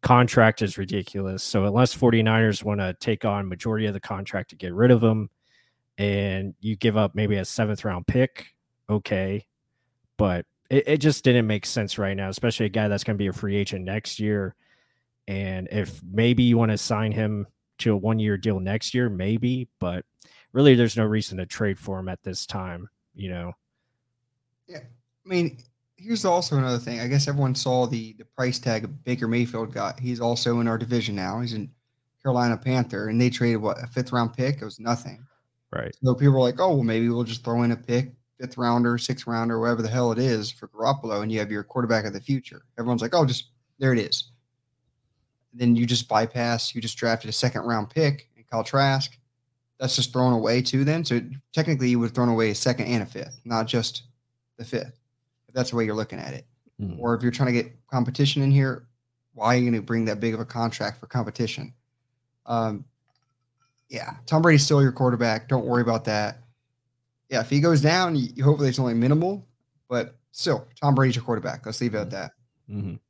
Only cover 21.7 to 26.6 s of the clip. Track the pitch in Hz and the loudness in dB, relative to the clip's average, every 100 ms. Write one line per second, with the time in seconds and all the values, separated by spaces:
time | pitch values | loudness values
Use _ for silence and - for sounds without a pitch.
21.7 | 95 - 95 92 87 - 92 - 98 92 | -2 -6 -6 -6 -8 -10 -10 -8 -8 -8
22.7 | 85 107 _ _ - 95 90 87 - _ | -10 -14 _ _ -12 -10 -8 -10 -12 _
23.7 | _ _ _ _ _ _ _ _ _ _ | _ _ _ _ _ _ _ _ _ _
24.7 | 156 - _ _ _ 190 185 170 - - | -20 -20 _ _ _ -4 -2 -2 -4 -20
25.7 | _ _ _ 196 226 196 175 175 143 | _ _ _ -6 -2 2 2 2 0